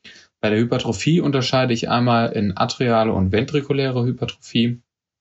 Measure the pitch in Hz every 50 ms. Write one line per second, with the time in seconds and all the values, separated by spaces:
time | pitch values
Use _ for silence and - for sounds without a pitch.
0 | - - - - - _ _ - - 107 107 110 120 120 131 123 - 120 113 -
1 | - 151 160 175 147 143 135 135 123 - - 131 127 123 117 117 - - - 120
2 | 120 123 120 117 117 117 - 113 104 104 95 - 117 120 - - 131 120 117 113
3 | 110 113 98 92 95 92 95 104 131 135 147 147 139 - 139 139 135 131 127 127
4 | 120 127 120 - 120 120 - _ - - - 120 117 120 120 120 _ _ _ _
5 | _ _ _ _